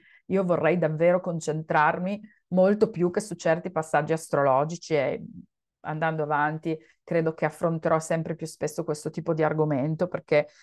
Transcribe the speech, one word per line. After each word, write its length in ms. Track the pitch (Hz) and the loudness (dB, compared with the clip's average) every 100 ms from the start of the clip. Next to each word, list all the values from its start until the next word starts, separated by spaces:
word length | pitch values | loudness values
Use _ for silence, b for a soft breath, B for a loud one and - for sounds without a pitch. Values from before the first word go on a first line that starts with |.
| B B - | B B -2
io 180 | 190 | 0
vorrei 340 | 180 170 160 175 | 2 2 2 2
davvero 420 | 156 156 170 180 | 0 2 4 2
concentrarmi 1000 | 180 165 160 156 160 160 151 175 180 208 B B - | 0 -4 -4 -4 0 2 4 2 -4 -8 B B -2
molto 420 | 180 185 208 220 | 4 4 4 0
più 200 | 165 175 | 2 0
che 100 | 202 | 0
su 140 | 208 | -6
certi 360 | 170 170 165 180 | -2 0 0 -2
passaggi 420 | 170 - 147 151 | -6 0 0 0
astrologici 840 | 160 - 143 139 131 151 170 - | -2 -2 2 4 4 0 -4 -2
e 300 | 151 131 - - - - _ _ _ | 0 0 -4 -10 -18 -20 _ _ _
andando 420 | - 156 160 160 | -10 -4 -2 -2
avanti 540 | 147 147 151 156 165 160 b b | 0 0 0 -2 -4 -6 b b
credo 320 | - 170 160 | -2 0 0
che 100 | 160 | 0
affronterò 540 | 156 - 170 165 160 160 | -4 0 -2 0 0 0
sempre 340 | - 165 160 | 0 -2 -4
più 120 | 160 160 | -6 -10
spesso 360 | - 151 - | -6 -6 -4
questo 280 | 160 151 - | -6 -6 -6
tipo 240 | 165 160 | -6 -2
di 80 | 160 | 0
argomento, 680 | 156 156 151 139 147 156 175 | 0 2 0 0 -2 -2 -4
perché 400 | - - 147 147 B | -4 0 2 0 B